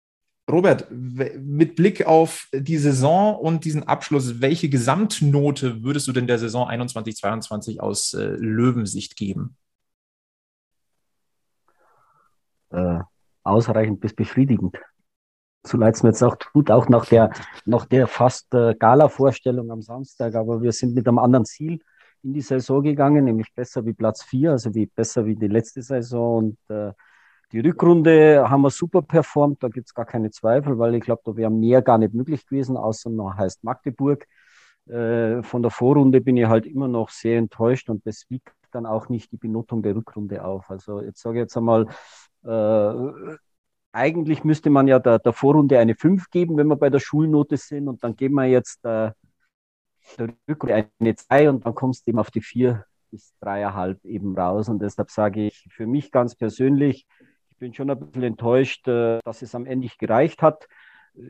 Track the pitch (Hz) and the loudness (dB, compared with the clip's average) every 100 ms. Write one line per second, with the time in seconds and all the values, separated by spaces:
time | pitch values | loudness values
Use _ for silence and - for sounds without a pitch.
0 | _ _ _ _ - 165 185 123 - 120 | _ _ _ _ -2 2 4 2 -2 -12
1 | 127 127 127 - 139 143 165 - 196 - | -10 -6 -6 -8 -4 0 0 2 2 2
2 | - 160 160 - - 135 139 160 143 127 | 4 4 4 -4 -10 -8 -4 0 0 2
3 | 139 180 208 208 160 160 160 151 - 147 | 2 2 2 0 -2 -2 -2 -4 -2 -4
4 | - 143 127 117 135 165 156 135 120 165 | -2 -2 -2 -2 -2 0 -2 0 0 0
5 | 214 - 147 143 147 139 131 110 120 143 | -2 0 2 2 0 -2 -4 -6 -4 -4
6 | 139 127 120 117 113 120 123 120 123 131 | -4 -2 -2 -2 -2 -4 -4 -6 -8 -10
7 | 110 107 101 113 - 107 113 98 101 101 | -10 -8 -6 -6 -8 -10 -10 -8 -6 -6
8 | - - 101 95 113 110 123 120 101 98 | -6 -6 -6 -6 -4 0 0 0 -4 -8
9 | - - 101 98 123 - _ _ _ _ | -10 -10 -8 -8 -10 -14 _ _ _ _
10 | _ _ _ _ _ _ _ _ _ _ | _ _ _ _ _ _ _ _ _ _
11 | _ _ _ _ _ _ _ _ _ _ | _ _ _ _ _ _ _ _ _ _
12 | _ _ _ _ _ _ _ 87 90 85 | _ _ _ _ _ _ _ -4 -2 -2
13 | 92 _ _ _ 92 107 120 110 110 101 | -6 _ _ _ 0 2 2 0 0 -2
14 | 104 - 107 127 135 110 92 - - _ | -6 -6 -2 0 2 2 -2 -8 -20 _
15 | _ _ _ _ _ _ - 117 110 113 | _ _ _ _ _ _ -4 2 2 4
16 | 113 107 120 - - 151 147 117 117 117 | 4 4 2 0 0 2 4 4 6 4
17 | - 113 107 - - - - 120 - 127 | 6 4 4 0 -16 -10 -2 -2 2 2
18 | 120 - 123 - - 127 117 110 113 135 | 2 2 0 0 -2 2 2 4 6 6
19 | 147 - 135 - 127 123 117 113 107 123 | 6 4 0 0 -2 -4 -6 -12 -14 -14
20 | 139 - 117 113 110 113 120 - 123 123 | -14 -8 -6 -4 -4 -2 -2 -2 -2 0
21 | 120 117 120 127 107 - 156 165 _ _ | 2 4 4 4 2 -6 -10 -10 _ _
22 | _ _ 135 147 - 131 - 139 147 143 | _ _ -10 -8 -4 -4 -2 0 0 2
23 | 143 147 131 113 107 - 123 131 110 110 | 4 4 4 0 -4 -10 -10 -8 -8 -4
24 | 110 - - 131 160 131 110 107 104 - | -4 -4 -6 -2 0 0 -2 -4 -4 -4
25 | 110 123 110 107 104 110 113 135 120 131 | -4 -2 -4 -2 0 0 -2 -8 -8 -6
26 | 117 123 117 117 110 110 - 107 104 - | -4 -4 -2 0 -2 -6 -10 -10 -10 -12
27 | _ _ _ _ _ 113 147 - 175 170 | _ _ _ _ _ -2 -2 2 4 6
28 | 160 156 156 147 123 139 143 - 175 180 | 8 8 8 8 6 4 2 0 -2 -2
29 | 151 165 - 147 147 139 123 123 - - | 2 0 2 2 0 0 -6 -8 -12 -12
30 | 113 117 107 - 113 131 143 117 117 117 | -8 -6 -6 -4 0 0 0 -2 0 -2
31 | 123 117 - 107 110 110 113 127 127 113 | -4 -6 -6 -4 -2 0 4 4 4 4
32 | 107 113 135 147 - 139 127 123 107 110 | 2 -2 -6 -8 -6 -6 -4 -4 -4 -6
33 | 120 110 95 95 95 - 113 131 143 120 | -8 -8 -6 -4 -6 -6 -10 -8 -8 -2
34 | 135 139 - _ _ _ _ _ - 117 | -2 -2 -6 _ _ _ _ _ -12 -6
35 | 117 117 113 120 110 123 120 - 123 147 | -2 0 0 -2 -4 -2 -2 0 2 6
36 | 135 127 123 123 110 113 - 135 135 117 | 6 4 4 2 4 2 0 -6 -4 -4
37 | 107 - 113 117 110 - 117 131 - 107 | -6 -6 -2 0 -2 -2 0 0 -4 -8
38 | 110 104 - 127 - _ _ 120 117 110 | -8 -14 -12 -14 -14 _ _ -12 -8 -8
39 | - 120 - 110 113 110 110 113 104 104 | -6 -8 -10 -12 -8 -8 -6 -6 -4 -6
40 | - 107 104 98 92 95 - 95 - 104 | -8 -12 -12 -10 -10 -10 -12 -16 -12 -12
41 | 113 - 117 117 113 123 113 113 110 - | -12 -12 -8 -6 -6 -2 2 2 0 -6
42 | - - _ _ 117 113 107 110 104 120 | -20 -20 _ _ -6 -2 0 2 0 -2
43 | 135 - 127 156 _ _ _ _ _ 113 | -8 -10 -16 -18 _ _ _ _ _ -4
44 | 139 170 151 147 156 151 156 139 135 131 | -2 -2 -2 -2 -2 0 2 4 6 4
45 | 120 113 120 - 135 151 143 127 113 110 | 4 2 2 0 2 4 4 4 4 2
46 | 160 190 - 175 170 147 151 143 143 135 | 0 0 -2 -2 0 0 0 2 2 0
47 | - 151 160 151 143 143 - 147 143 117 | 0 -2 2 2 0 -4 -6 -10 -8 -8
48 | 120 107 135 139 127 127 - - 117 110 | -8 -4 -2 0 2 2 0 -8 -6 -4
49 | 110 - _ _ _ _ _ _ _ _ | -4 -6 _ _ _ _ _ _ _ _
50 | _ - 117 - - 151 123 107 107 - | _ -10 -10 -10 -10 -6 -2 -2 -2 -2
51 | 113 107 - 139 151 131 117 110 131 127 | -2 -2 2 4 4 2 -4 -4 -4 -4
52 | - 113 107 120 - 120 127 113 - _ | -4 -2 -4 -6 -6 0 0 -2 -8 _
53 | _ 101 _ _ 104 101 101 98 92 95 | _ -20 _ _ -8 -6 -6 -6 -6 -8
54 | 95 104 98 92 90 101 110 104 101 - | -12 -10 -8 -4 -4 -2 -4 -4 -6 -6
55 | 101 - 104 107 104 - _ - 113 143 | -8 -4 -4 -2 -6 -8 _ -12 -6 -4
56 | 139 127 120 - 110 107 135 143 143 131 | -2 -2 -2 -4 -8 -2 0 2 0 -2
57 | _ _ _ _ _ - 123 117 139 131 | _ _ _ _ _ -20 -16 -10 -8 -8
58 | 147 131 123 101 117 127 135 - - 120 | -10 -6 -6 -4 0 2 0 -4 -4 0
59 | 117 117 117 110 117 120 131 131 120 - | 0 -2 -6 -14 -14 -12 -8 -8 -8 -8
60 | 110 110 143 - 160 156 - _ _ _ | 0 2 0 2 0 0 -8 _ _ _
61 | _ - | _ -20